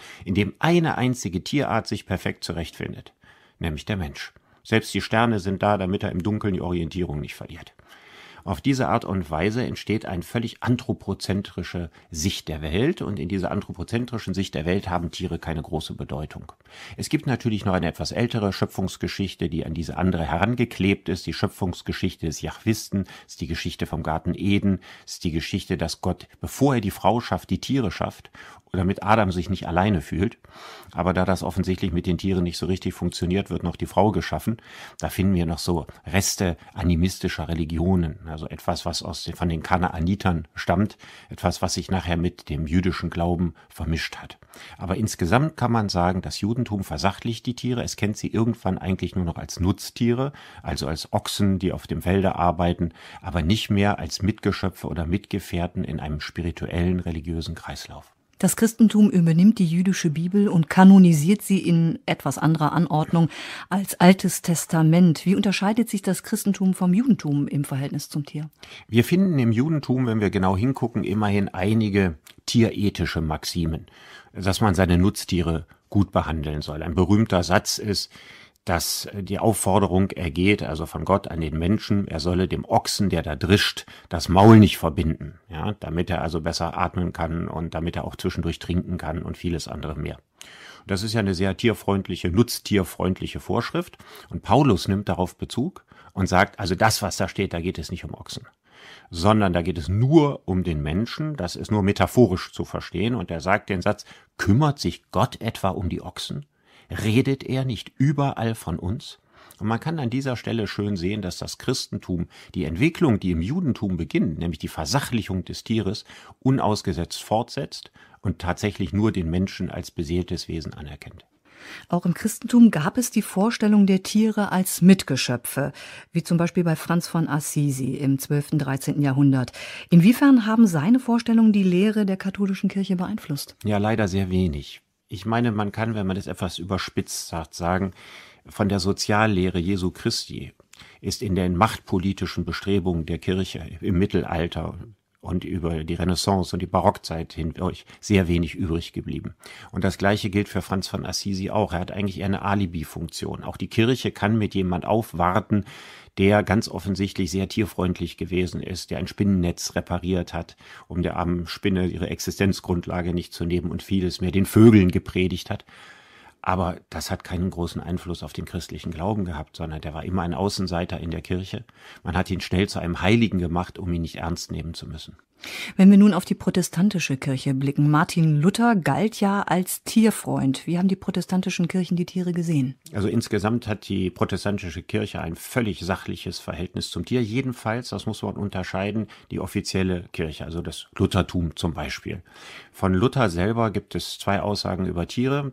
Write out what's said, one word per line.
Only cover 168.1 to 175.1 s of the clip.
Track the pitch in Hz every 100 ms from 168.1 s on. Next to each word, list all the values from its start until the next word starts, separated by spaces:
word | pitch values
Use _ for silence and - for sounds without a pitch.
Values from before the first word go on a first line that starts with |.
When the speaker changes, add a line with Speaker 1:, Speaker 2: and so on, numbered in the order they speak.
| 85
Speaker 1:
auf | 76
den | - -
christlichen | 90 - 76 85
Glauben | 78 90 107 90
gehabt, | 80 - -
sondern | 82 78
der | 80 78
war | -
immer | 92
ein | 85 76
Außenseiter | 98 - 92 85 90 78
in | 85
der | 82
Kirche. | - 90 95 101 - _ - -
Man | 90 90
hat | 92
ihn | 92
schnell | - 92 101
zu | 92
einem | 85 85
Heiligen | 90 117 110 92
gemacht, | 87 87 90 -
um | 90
ihn | 85
nicht | 80 -
ernst | 85 87 -
nehmen | 85 78 87
zu | -
müssen. | 78 -